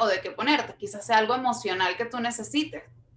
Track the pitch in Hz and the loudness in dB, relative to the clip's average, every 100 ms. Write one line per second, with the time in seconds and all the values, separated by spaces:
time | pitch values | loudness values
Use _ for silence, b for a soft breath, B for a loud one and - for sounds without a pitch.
0 | 220 185 185 - 254 285 - - 202 208 | 2 2 -2 -2 2 2 0 -10 -12 -10
1 | 214 220 214 254 254 226 196 185 180 185 | 2 4 4 2 0 -2 -2 0 0 0
2 | 233 240 233 233 214 294 311 143 - - | -4 -4 -4 -4 -2 -2 -2 -6 -16 -20
3 | _ | _